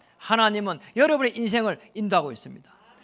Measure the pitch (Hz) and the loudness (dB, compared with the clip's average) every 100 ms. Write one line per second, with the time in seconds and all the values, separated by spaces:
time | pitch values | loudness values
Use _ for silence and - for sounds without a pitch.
0 | _ _ - 226 220 208 202 156 - 226 | _ _ -2 2 2 2 -4 -6 -6 2
1 | 302 294 247 220 226 233 220 156 - 214 | 4 4 0 -2 -2 0 0 -4 -8 -8
2 | 208 185 147 117 131 - - - _ _ | 0 0 0 -8 -14 -18 -20 -20 _ _